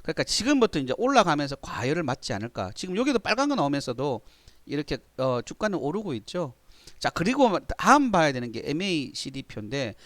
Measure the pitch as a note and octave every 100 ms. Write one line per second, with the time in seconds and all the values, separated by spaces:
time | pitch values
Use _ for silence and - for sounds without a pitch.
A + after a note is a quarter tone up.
0 | - - C#3+ - A3 D4 A3 D#3+ B2+ -
1 | B3 C4+ G3 D3+ C#3+ C#3 - - B2 D#3+
2 | E3+ C3+ - G2+ A2+ - F#2+ G2+ F#3 F#3
3 | C4 C4 - G#3+ C#4 C4+ C#3+ C#3+ C3+ A#2+
4 | C#3+ A#2 - _ - - - C#3+ D3+ C#3
5 | - - C3 B2 - - G#3+ F3+ C3+ F3+
6 | G#3 A#2+ - F3+ D3+ - _ - - -
7 | - - E3+ C4 B3+ F3 - - - C#4
8 | C4+ G3 D#3 B2+ A#2+ A2+ - D3 G3 E3
9 | C3 - C3+ C3+ - - G#2 C#3+ B2 F#2+